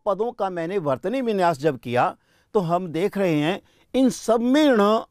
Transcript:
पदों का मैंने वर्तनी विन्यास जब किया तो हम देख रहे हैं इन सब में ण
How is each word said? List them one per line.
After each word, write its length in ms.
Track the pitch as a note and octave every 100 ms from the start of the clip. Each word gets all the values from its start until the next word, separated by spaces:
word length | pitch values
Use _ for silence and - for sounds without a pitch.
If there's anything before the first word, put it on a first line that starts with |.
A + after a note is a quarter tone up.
| -
पदों 260 | F#3+ A3+
का 180 | A#3+ G3
मैंने 280 | F3 E3 G3+
वर्तनी 440 | D3 C3 F#3 C4
विन्यास 360 | A#3+ G#3 F3 D3
जब 200 | D3+ C3
किया 360 | B2 A#2+ E3 - _ _ _ A3
तो 40 |
हम 280 | E3+ F3 F#3
देख 300 | D#3 G3 G3
रहे 220 | F#3+ D#3
हैं 200 | D3 G3 - _ _
इन 160 | B3+ C4
सब 320 | - - A3+
में 260 | A#3 C#4 D4+
ण 300 | A#3 G3+ A3 -